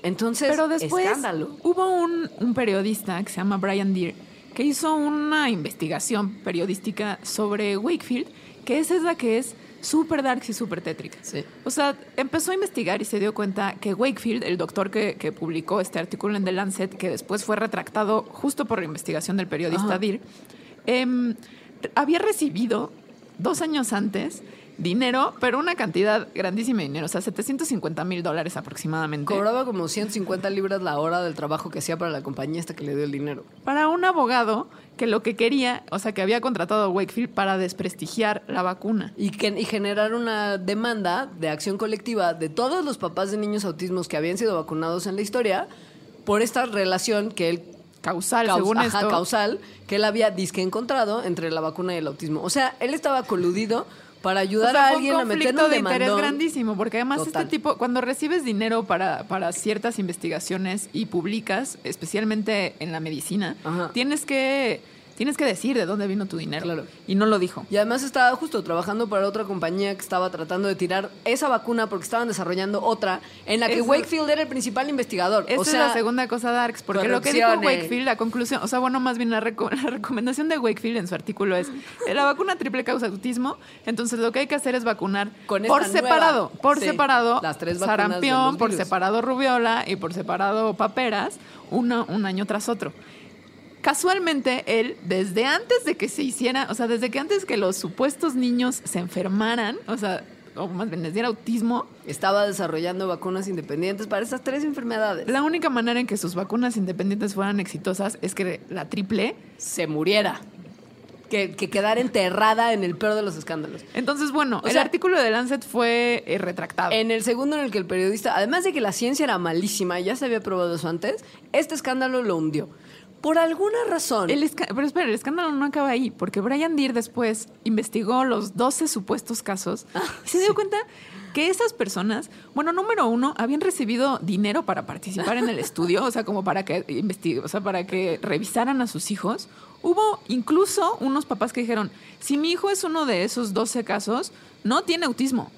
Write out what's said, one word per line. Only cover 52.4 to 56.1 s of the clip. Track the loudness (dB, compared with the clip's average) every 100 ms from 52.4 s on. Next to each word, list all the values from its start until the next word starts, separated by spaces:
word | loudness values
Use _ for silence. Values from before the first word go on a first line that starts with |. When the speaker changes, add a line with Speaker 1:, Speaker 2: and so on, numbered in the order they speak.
Speaker 1:
O | 0
sea, | 0 0 0
él | -4
estaba | 0 0 0
coludido | 0 0 0 0 0 -2 -2 -16 -20 -6
para | 0 2
ayudar | 2 4 4
Speaker 2:
O |
sea, | 8 6
Speaker 1:
a |
Speaker 2:
fue | 6
Speaker 1:
alguien | 4
a | 2
Speaker 2:
un | 2
Speaker 1:
meterle | 2
Speaker 2:
conflicto | 4 6 6
Speaker 1:
un |
Speaker 2:
de | 6
interés | 4 2
Speaker 1:
demandón. | 4